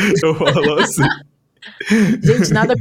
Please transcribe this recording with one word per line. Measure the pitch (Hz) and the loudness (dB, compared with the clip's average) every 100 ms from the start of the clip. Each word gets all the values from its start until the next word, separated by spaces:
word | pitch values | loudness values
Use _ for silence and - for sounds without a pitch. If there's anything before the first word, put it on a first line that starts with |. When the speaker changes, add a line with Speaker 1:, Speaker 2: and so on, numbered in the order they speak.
| 202 196 | 0 0
Speaker 1:
eu | 160 156 | 0 0
falo | 147 156 147 151 | 0 0 0 0
assim. | - - - - - _ _ _ | -2 0 0 -2 -14 _ _ _
Speaker 2:
<laughs> | - - - 220 202 247 | -20 -12 -2 0 2 0
Gente, | - 240 175 | 0 2 0
nada | 214 226 240 | 0 0 -2